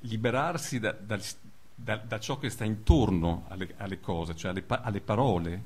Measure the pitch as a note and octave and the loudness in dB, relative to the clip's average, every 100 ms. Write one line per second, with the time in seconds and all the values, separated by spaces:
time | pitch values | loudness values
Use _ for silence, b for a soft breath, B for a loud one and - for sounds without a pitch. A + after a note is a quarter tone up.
0 | A#2+ A2 A#2+ B2+ E3 E3 - B2 G#2+ - | -6 0 2 2 2 -2 -2 0 0 -2
1 | G2+ G2+ - - - - - - A2+ A2 | -4 -4 -4 -10 -14 -14 -14 -8 -4 -4
2 | A#2 A2 - C3+ A2+ - A2 A2 - D#3+ | -4 -6 -4 -2 -4 -2 -2 4 6 8
3 | G#2+ F2+ E2+ E2 - F#2 F#2 - G2 F#2+ | 8 6 4 0 -4 -8 -8 -6 -8 -6
4 | - E2+ E2 E2 F#2 F#2 - A#2 A#2 G2+ | -4 -2 -4 -4 -4 -4 -2 -2 -2 -2
5 | - G#2+ C3 F2+ E2+ F#2 | 0 2 4 2 0 -4